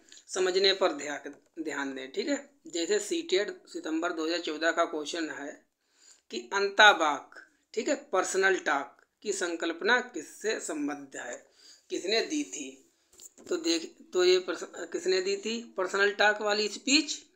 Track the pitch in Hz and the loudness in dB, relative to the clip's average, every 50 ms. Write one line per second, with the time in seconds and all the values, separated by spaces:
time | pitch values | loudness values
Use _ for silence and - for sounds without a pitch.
0 | _ - - - - - - 196 185 185 180 190 196 196 190 190 202 175 156 147 | _ -20 -20 -20 -18 -8 -2 0 0 2 4 4 4 4 4 4 2 0 0 -2
1 | - 147 143 135 - 143 143 - _ _ _ - 156 156 143 143 139 135 135 131 | -6 -8 -8 -8 -10 -12 -16 -18 _ _ _ -10 -8 -6 -6 -6 -6 -6 -6 -8
2 | 131 131 - 196 233 311 285 254 - - _ _ - 160 - 170 165 165 208 208 | -10 -8 -6 -4 -2 -2 -2 -2 -4 -8 _ _ -16 -8 -6 -4 0 2 0 0
3 | 202 - 175 165 156 - 185 185 208 190 185 - - - - 170 - 160 156 160 | 0 0 -2 -4 -2 0 0 0 0 0 -6 -12 -14 -14 -12 -10 -6 -4 -2 0
4 | 165 175 175 160 160 160 170 175 170 165 156 151 156 165 156 170 170 160 160 156 | 0 -2 -2 -2 -2 -2 -2 -2 -2 -4 -4 0 0 2 2 2 2 0 0 -4
5 | 151 143 - 170 160 151 139 139 143 143 - - _ _ _ _ _ _ _ _ | -6 -6 -6 -4 -4 -6 -6 -8 -10 -12 -12 -14 _ _ _ _ _ _ _ _
6 | _ - - _ _ - - - - - - 196 202 202 196 - 214 208 190 165 | _ -20 -20 _ _ -12 -10 -10 -6 -4 -2 0 0 2 6 8 10 10 10 8
7 | 160 151 143 135 - - - - - - _ _ _ _ - 220 240 277 285 - | 4 0 0 -2 -6 -12 -20 -20 -20 -20 _ _ _ _ -6 -4 -2 -2 -2 -4
8 | - - - 185 175 - - 190 190 190 185 170 - 160 151 143 156 - - _ | -4 -2 0 0 0 0 2 2 4 4 4 2 2 0 0 0 -2 -6 -12 _
9 | _ _ _ _ - 214 190 - 185 170 170 165 175 170 165 170 180 208 240 247 | _ _ _ _ -8 -6 -4 -4 -4 -4 -4 -4 -4 -4 -4 -2 0 2 2 2
10 | 233 240 - 165 143 - - - - 208 220 - - - 165 151 147 143 147 139 | 0 -2 -8 -12 -12 -12 -14 -8 -6 -4 -4 -4 -4 -6 -6 -4 -4 -4 -6 -8
11 | 139 135 - 135 123 123 120 - - _ _ _ - - - - _ - 185 165 | -12 -14 -14 -12 -12 -12 -12 -14 -16 _ _ _ -20 -20 -20 -20 _ -8 -8 -6
12 | 170 175 220 226 - - 156 151 143 - - 151 139 131 135 - _ _ _ _ | -4 -2 0 0 0 0 -2 -4 -4 -4 -8 -12 -12 -12 -14 -16 _ _ _ _
13 | _ _ _ - - - _ - - - 185 170 160 165 165 165 165 - - - | _ _ _ -20 -20 -20 _ -16 -8 -6 -4 -2 0 0 0 -2 -2 -6 -14 -18
14 | - - - 180 180 180 180 185 180 180 170 160 170 - - - 180 170 - 170 | -14 -4 0 4 4 6 6 4 2 0 -6 -8 -8 -12 -12 -12 -10 -8 -8 -4
15 | - 180 185 190 185 196 196 196 - 214 226 233 233 - - - 185 180 - 196 | 0 0 0 0 0 0 -2 -4 -4 -4 -6 -6 -8 -8 -6 -6 -4 -2 0 2
16 | 202 202 202 - 208 208 208 208 220 208 208 214 214 202 - - - - 269 302 | 2 2 4 4 4 4 4 2 0 -2 0 0 0 -2 -4 -4 0 2 4 4
17 | 294 294 - - - _ _ | 2 0 -4 -10 -12 _ _